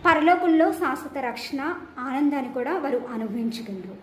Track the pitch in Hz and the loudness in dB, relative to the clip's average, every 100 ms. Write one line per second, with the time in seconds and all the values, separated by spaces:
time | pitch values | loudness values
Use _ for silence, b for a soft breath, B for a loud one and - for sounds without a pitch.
0 | 349 311 311 349 349 320 330 - 330 285 | 6 6 6 4 4 6 4 2 -2 -2
1 | 277 277 247 226 - 277 294 349 - - | -6 -6 -6 -6 -8 -4 -4 -6 -10 -10
2 | 254 262 294 285 247 254 247 359 277 247 | -4 0 2 2 -4 -4 -2 -2 0 -2
3 | 247 226 220 226 226 - - 190 185 190 | -2 -6 -4 -2 -2 -4 -8 -8 -10 -14